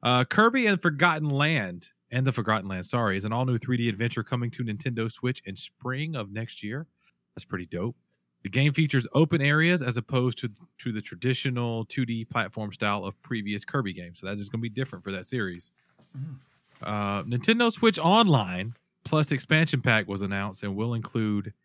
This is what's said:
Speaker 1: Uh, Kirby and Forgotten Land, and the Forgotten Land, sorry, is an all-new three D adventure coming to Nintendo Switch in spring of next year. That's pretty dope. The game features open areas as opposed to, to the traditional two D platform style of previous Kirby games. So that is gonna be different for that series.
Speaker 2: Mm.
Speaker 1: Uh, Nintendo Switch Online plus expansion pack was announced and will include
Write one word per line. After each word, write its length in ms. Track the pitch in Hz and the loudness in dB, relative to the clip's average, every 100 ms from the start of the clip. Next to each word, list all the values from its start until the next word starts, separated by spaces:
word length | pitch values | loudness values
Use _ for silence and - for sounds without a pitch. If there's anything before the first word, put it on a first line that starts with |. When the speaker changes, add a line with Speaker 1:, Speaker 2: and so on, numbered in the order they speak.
Speaker 1:
Uh, 220 | 120 123 | 4 4
Kirby 420 | 127 - 226 262 226 | 4 6 6 6 2
and 140 | 190 | 2
Forgotten 480 | 175 147 175 156 151 | 0 2 2 2 0
Land, 580 | 139 147 156 98 87 - _ _ | 2 2 2 -2 -6 -14 _ _
and 160 | 123 131 | 2 2
the 60 | |
Forgotten 360 | 123 101 110 95 | 2 2 0 0
Land, 180 | 92 90 | -6 -2
sorry, 300 | 123 110 95 | 0 2 2
is 80 | |
an 80 | 107 | 0
all-new 260 | 117 131 120 | 0 2 0
three 180 | - 123 | 0 0
D 100 | 117 | 0
adventure 340 | 101 117 120 | 0 -2 -2
coming 280 | 110 123 120 | -2 -2 -4
to 100 | - | -4
Nintendo 480 | 117 104 131 117 113 | -4 -4 -4 -2 -4
Switch 300 | - 123 127 - | -2 -4 -4 -8
in 100 | 95 | -10
spring 580 | - _ 123 131 156 | -12 _ -6 -4 -4
of 160 | 147 104 | -6 -6
next 320 | 101 113 - | -8 -8 -8
year. 240 | 104 127 160 _ _ _ _ | -8 -8 -10 _ _ _ _
That's 100 | - | -18
pretty 220 | - 92 87 | -8 -8 -6
dope. 300 | 87 107 - _ _ _ _ | -4 -6 -6 _ _ _ _
The 80 | - | -4
game 240 | 120 143 | 2 2
features 320 | 143 156 139 117 | 2 2 2 2
open 260 | - 165 165 | 4 4 4
areas 420 | 143 147 165 180 | 4 4 4 2
as 140 | 127 120 | 0 -2
opposed 400 | 117 131 127 120 | 0 2 2 0
to, 100 | 123 104 - _ | -8 -10 -20 _
to 140 | 123 | -6
the 80 | 107 | -6
traditional 840 | - 87 123 131 139 123 120 113 107 | -8 -4 -2 0 -2 -2 -2 -2 -4
two 180 | - | -2
D 220 | 120 117 113 | -2 -2 -2
platform 460 | 117 101 - 107 | -2 -2 -4 -8
style 300 | - 104 101 95 | -2 -2 0 -4
of 140 | - | -10
previous 420 | - 117 101 104 | -6 -4 -2 -6
Kirby 300 | - 143 104 | -4 -4 -4
games. 260 | 92 87 87 | -6 -12 -12
So 60 | 95 | -8
that 100 | 104 | -8
is 140 | 101 | -6
gonna 100 | 113 | -6
be 80 | 113 | -6
different 340 | 107 131 92 | -4 -6 -8
for 100 | 101 | -8
that 120 | 95 | -8
series. 460 | 92 127 98 87 - _ _ _ _ 135 | -6 -4 -4 -6 -16 _ _ _ _ -12
Speaker 2:
Mm. 180 | 151 135 _ _ _ _ | -10 -12 _ _ _ _
Speaker 1:
Uh, 400 | - 104 101 101 | -6 -4 -2 -2
Nintendo 500 | - 123 - 226 240 | -2 -2 0 2 2
Switch 260 | - 226 175 | 4 2 4
Online 760 | 165 208 220 139 95 90 107 - _ _ | 4 6 6 4 2 -4 -8 -10 _ _
plus 280 | - 156 147 | -2 2 2
expansion 480 | 135 - 156 160 135 | 0 2 4 4 2
pack 260 | 123 110 107 | 4 2 2
was 140 | 98 | -4
announced 420 | 98 98 101 92 | -2 -2 -4 -6
and 140 | 104 98 | -6 -4
will 160 | 113 | -2
include 640 | 117 110 117 107 104 101 - | -4 -4 -2 0 0 -4 -12